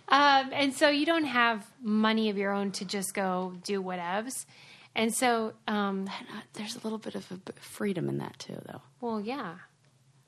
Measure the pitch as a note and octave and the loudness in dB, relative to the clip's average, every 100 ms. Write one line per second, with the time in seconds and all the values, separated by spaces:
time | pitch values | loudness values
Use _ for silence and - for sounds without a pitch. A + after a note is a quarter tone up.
0 | - C#4 C#4+ C4+ C4 C#4+ C#4+ C4 D4+ C#4+ | 4 6 8 6 4 0 0 4 4 4
1 | D4+ E4 D4 B3 A#3 A3 - - A#3 G#3+ | 2 2 2 4 4 2 -4 -8 0 4
2 | A3 A3 G#3+ G3 G3 G3+ G3+ F#3+ F#3 G3+ | 4 4 2 0 0 0 -2 -4 -6 -6
3 | F#3+ - F#3+ F3+ F#3 F3+ F3 G3 F#3 F3+ | -4 -2 0 0 -4 -8 -4 -4 -2 -6
4 | F3 G3 A#3+ - - - - - - - | -4 -4 -4 -10 -14 -18 -20 -20 -8 -2
5 | A3+ A3 B3+ A#3 A3 - - G#3 G3+ G3 | 0 2 2 2 0 -6 -2 0 0 -2
6 | G3 - - G#3+ - - G#3+ A3+ A3 A3 | -4 -8 -12 -14 -14 -12 -10 -8 -8 -8
7 | - G3+ F#3+ F#3 - - - - G#3 F3 | -8 -10 -10 -12 -12 -16 -14 -4 -2 -2
8 | C#3 C#3 - - - - - - - - | -2 -2 -6 -10 -12 -12 -12 -14 -16 -10
9 | A#3+ A3 G#3 C#4 G3+ F3+ - _ _ _ | -6 -4 -4 -6 -8 -10 -18 _ _ _
10 | _ _ | _ _